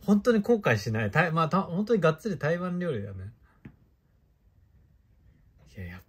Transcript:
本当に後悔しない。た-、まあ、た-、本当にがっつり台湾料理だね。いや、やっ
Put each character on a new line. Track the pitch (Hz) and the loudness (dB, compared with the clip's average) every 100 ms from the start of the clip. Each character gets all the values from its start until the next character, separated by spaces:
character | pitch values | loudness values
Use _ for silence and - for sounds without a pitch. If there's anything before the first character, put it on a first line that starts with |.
本 | - 208 | 2 4
当 | 247 | 4
に | 220 | 2
後 | 208 233 | 2 2
悔 | 127 107 | 2 0
し | 117 | 0
な | 110 107 | -2 0
い。 | |
た-、 | 147 170 | 2 2
ま | 160 | 2
あ、 | 160 | 2
た-、 | 185 | 0
本 | 165 175 214 | 0 -4 0
当 | 220 | 2
に | |
が | 160 | 2
っ | 156 | 0
つ | 220 | -6
り | 160 | -4
台 | 143 175 | -2 -2
湾 | 180 175 | -4 -4
料 | 175 | -4
理 | 117 | -6
だ | 101 | -8
ね。 | 92 98 - _ _ - - _ _ _ _ _ _ _ _ _ _ _ _ _ _ _ _ _ _ - - | -12 -14 -18 _ _ -20 -20 _ _ _ _ _ _ _ _ _ _ _ _ _ _ _ _ _ _ -20 -16
い | |
や、 | 87 | -14
や | |
っ | 90 | -14